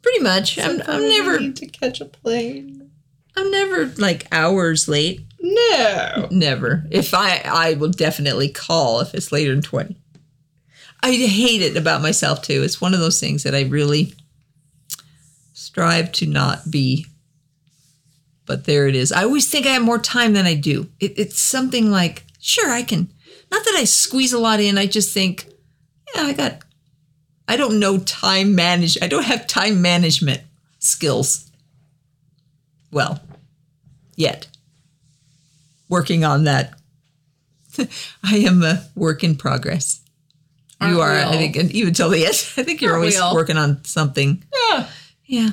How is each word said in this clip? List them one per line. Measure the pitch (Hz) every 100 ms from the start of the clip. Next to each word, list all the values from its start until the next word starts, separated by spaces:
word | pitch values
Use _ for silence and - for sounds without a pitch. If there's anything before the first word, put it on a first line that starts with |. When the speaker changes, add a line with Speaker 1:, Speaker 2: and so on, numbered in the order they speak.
Speaker 1:
Pretty | 480 494
much. | 240 190 - -
I'm, | - -
Speaker 2:
Sometimes | -
Speaker 1:
I'm | 415
Speaker 2:
you | 440 440
Speaker 1:
never | - -
Speaker 2:
need | 277 262
to | -
catch | - 254 254
a | -
plane. | - 233 233 233 277 - - - _ _ _ _ 381
Speaker 1:
I'm | 392
never, | 392 392 359 160 156
like, | 202 160 -
hours | 165 160 190 170 160 -
late. | 147 156 190 - -
Speaker 2:
No. | 339 427 466 320 220 180 - - -
Speaker 1:
Never. | 190 151 131 123 175 151
If | 190 -
I, | 185 196 175 -
I | 151 165 156
will | 156
definitely | 175 156 - 143 113 139
call | - - 165 131 113
if | 120
it's | - -
later | 147 147
than | 135
twenty. | 147 - - - _ _ _ _ _ _ _ _ - _
I | 254
hate | 254 247 196 240 220
it | 170 165
about | 156 151
myself, | 156 151 147 139
too. | - 135
It's | 135 -
one | 180
of | 185
those | 165 -
things | 147 143
that | 143 139
I |
really | 131 143 147 147 - - _ _ _ _ _ _ _ - _ _ _ _ _
strive | - - - 170 165 170
to | - 151
not | 143 135 - 160
be. | 156 131 131 - _ _ _ _ _ _ _ _ _ _ _ _ _ -
But | - -
there | 147 139
it | 135
is. | 147
I | -
always | 214 285 -
think | 302 269
I |
have | 262
more | 233 226
time | - 247 233
than | 208 185
I | 151
do. | 147 139 - _
It, | 202 202
it's | 202 -
something | - 262 262 247 214
like, | 196 170 - - _
sure, | - - 381
I | 240
can. | 247 165 180 _ _ - _
Not | 403 427
that | 370
I | 240
squeeze | - - 262 262
a | 240
lot | 226 214
in. | 208 196
I | 196
just | 214 196
think, | - 185 180 - _ _ _ _ _ -
yeah, | 440
I | 294
got | 277 - - - _ _ _ _ _ _ _ -
I | 240
don't | 262 214
know | 202 196
time | 190 - 190 190 196 185
manage-, | 170 175 170 -
I | 180
don't | 403 233
have | 247 -
time | - 202 196
management | 175 175 170 - 143 127 - _ _ _
skills. | - - 160 113 - - - _ _ _ _ _ _ _ _ _ _ _ _ _ _
Well, | 147 - - - - _ _ _ _ _ _ _ -
yet. | 156 - - _ _ _ _ _ _ _ _ _ _ _ _ _ _
Working | 180 135 165
on | 156 143 151
that. | 135 131 - _ _ _ _ _ _ _ _ _ -
<laughs> | 254 - - -
I | 190 208
am | 196 180
a | 160 180 - -
work | 165 147
in | 165 147
progress. | 135 131 - - - - _ _ _ _ _ _ _ _
Speaker 2:
Aren't | 196 175
Speaker 1:
You |
are, | 151
Speaker 2:
we | 147
Speaker 1:
I |
Speaker 2:
all? | 151
Speaker 1:
think, | 160 156 160
and | 170
even | 214 196
till | 170 170
the | 175 170
end, |
<laughs> | 208 - -
I |
think | 262 311
you're | -
Speaker 2:
Aren't | 165
we | -
Speaker 1:
always | -
Speaker 2:
all? | 180 170
Speaker 1:
working | 165 156
on | 147 143
something. | - - 147 135 139 180 - 539 466
Speaker 2:
Yeah. | 311 - - - _ -
Speaker 1:
Yeah. | 247 220